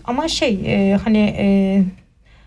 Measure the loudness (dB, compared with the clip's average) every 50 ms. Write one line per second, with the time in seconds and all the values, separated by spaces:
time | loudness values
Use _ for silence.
0 | -6 -6 -4 -4 -4 -4 -2 -2 -2 -2 -2 -2 -2 -2 0 0 2 2 2 0
1 | 0 2 2 2 2 0 0 -2 0 2 2 2 2 2 2 2 0 0 -2 -10
2 | -20 _ _ _ _ _ -20 -20 -20